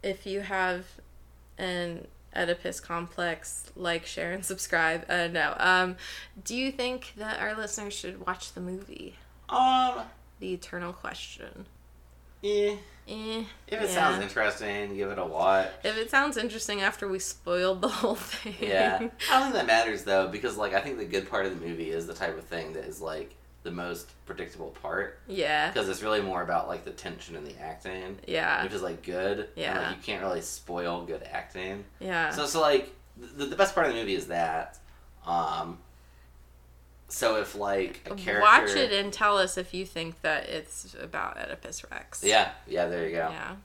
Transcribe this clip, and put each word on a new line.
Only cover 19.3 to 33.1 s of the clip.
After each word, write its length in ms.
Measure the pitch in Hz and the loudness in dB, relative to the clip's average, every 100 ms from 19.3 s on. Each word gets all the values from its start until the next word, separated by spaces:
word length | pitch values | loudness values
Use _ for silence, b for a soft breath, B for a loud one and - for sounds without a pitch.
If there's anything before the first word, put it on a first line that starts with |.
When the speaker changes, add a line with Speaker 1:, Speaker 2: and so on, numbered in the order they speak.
Speaker 2:
don't 80 | 262 | 6
think 100 | 269 214 | 6 2
that 120 | 120 | 6
matters, 360 | 113 113 101 | 6 6 0
though, 240 | 101 95 92 | 4 4 4
because, 280 | 104 117 107 | 0 -2 0
like, 160 | 101 | 2
I 80 | 98 | 2
think 160 | 143 120 | 0 -4
the 80 | 95 | 0
good 240 | 98 92 | 0 0
part 160 | 107 95 | 0 0
of 140 | 87 | -2
the 40 | 82 | -6
movie 240 | 82 82 | -6 -4
is 160 | 82 85 | -4 -4
the 60 | - | -4
type 220 | 92 80 | -4 -4
of 80 | 80 | -6
thing 280 | 85 78 | -8 -6
that 120 | 80 76 | -8 -8
is, 160 | 78 | -8
like, 340 | 80 78 80 - - - | -6 -6 -8 -14 -20 -14
the 60 | 87 | -10
most 400 | 87 87 87 - - - | -6 -6 -6 -10 -20 -14
predictable 460 | 90 85 85 80 - | -10 -10 -8 -12 -8
part. 380 | - 90 98 - - | -4 -2 -2 -8 -8
Speaker 1:
Yeah. 440 | 196 147 151 156 | -2 2 4 2
Speaker 2:
'Cause 160 | 127 98 | 2 0
it's 140 | 92 | -2
really 200 | 107 107 | 2 2
more 200 | 98 92 | 2 -2
about, 260 | 87 87 82 | 2 0 0
like, 160 | 87 | -4
the 60 | - | -8
tension 460 | - 87 85 - 82 | -10 -10 -10 -12 -10
and 100 | 73 | -12
the 100 | - | -10
acting. 560 | 78 85 92 92 92 196 - | -10 -10 -8 -8 -8 -10 -2
Speaker 1:
Yeah. 380 | 165 160 147 | 0 2 2
Speaker 2:
Which 100 | 190 | 0
is, 80 | - | -2
like, 220 | 180 - | -4 -6
good. 360 | - 90 98 101 | -4 0 0 0
And, 80 | - - | -4 -4
Speaker 1:
Yeah. 240 | 151 - - | -2 0 -2
Speaker 2:
like, 80 | - | -4
you 40 | |
can't 220 | - 98 | -6 -4
really 180 | 95 87 | -2 -2
spoil 640 | - - - 87 85 85 85 | -4 -10 -6 -4 -2 -4 -6
good 160 | 78 - | -8 -6
acting. 540 | - - 92 92 101 196 - | -8 -8 -8 -6 -8 -10 -10
Speaker 1:
Yeah. 320 | 190 170 156 | -2 0 2
Speaker 2:
So, 160 | 156 143 | 2 0
so, 120 | 160 | 6
like, 320 | 151 139 - - - | 8 6 4 -12 -20